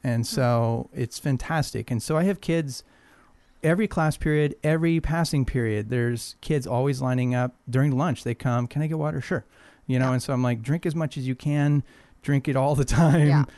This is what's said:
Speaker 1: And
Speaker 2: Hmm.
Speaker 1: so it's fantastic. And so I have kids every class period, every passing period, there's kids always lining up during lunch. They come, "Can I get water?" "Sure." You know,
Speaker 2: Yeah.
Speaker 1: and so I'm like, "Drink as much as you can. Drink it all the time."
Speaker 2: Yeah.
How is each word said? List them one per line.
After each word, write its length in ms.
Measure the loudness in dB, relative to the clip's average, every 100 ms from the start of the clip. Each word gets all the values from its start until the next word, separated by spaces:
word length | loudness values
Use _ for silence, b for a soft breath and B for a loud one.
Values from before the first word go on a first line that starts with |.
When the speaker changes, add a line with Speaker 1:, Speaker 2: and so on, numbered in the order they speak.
Speaker 1:
And 160 | -2 -2
Speaker 2:
Hmm. 160 | 0 0
Speaker 1:
so 540 | 2 2 2 -2 -6
it's 240 | -6 -8 -4
fantastic. 720 | -2 -2 -2 -2 -2 -4 -4
And 120 | -4
so 140 | 0 0
I 80 | 0
have 160 | 0
kids 420 | -2 -2 -2 -8 -16 b b b b b b -4
every 240 | 0 2 0
class 300 | 0 0 0
period, 360 | 0 2 0 0
every 380 | 0 2 2 2
passing 460 | 0 0 0 0 0
period, 440 | 0 0 -2 -2
there's 460 | 0 0 -2 -8 -10
kids 260 | -4 -4 -2
always 340 | -2 0 -2
lining 320 | -2 0 0
up 220 | 0 -2 -6 -2
during 280 | 0 2 2
lunch. 280 | 0 -2 -4
They 100 | -4
come, 320 | 0 0 -2
"Can 140 | -2
I 60 | -2
get 100 | -2
water?" 220 | -4 -4
"Sure." 240 | -4 -6 -6 B B B -2
You 120 | 0
know, 80 | 2
Speaker 2:
Yeah. 60 | 0
Speaker 1:
and 60 |
so 100 | -2
I'm 100 | -2
like, 180 | 0 -2
"Drink 240 | -2 -2 -2
as 80 | -2
much 220 | -4 -6
as 80 | -6
you 80 |
can. 480 | -4 -2 0 2 2 -2 B B B
Drink 260 | -2 0 0
it 80 | 0
all 180 | 2 2
the 80 |
time." 420 | 2 4 6 6 6
Speaker 2:
Yeah. 160 | 4 2